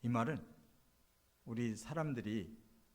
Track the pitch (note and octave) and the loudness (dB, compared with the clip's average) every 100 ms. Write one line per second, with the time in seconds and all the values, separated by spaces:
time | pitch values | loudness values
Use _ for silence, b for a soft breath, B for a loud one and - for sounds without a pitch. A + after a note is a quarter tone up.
0 | A#2 A#2+ A#2 C#3+ - - - - - _ | 4 4 4 0 -6 -18 -20 -20 -20 _
1 | _ _ _ _ - A#2 A#2+ G#2+ - D3+ | _ _ _ _ -6 0 0 0 -4 -2
2 | D#3 B2+ G#2 A2 E2+ - - - - | 0 0 0 0 -2 -8 -20 -20 -20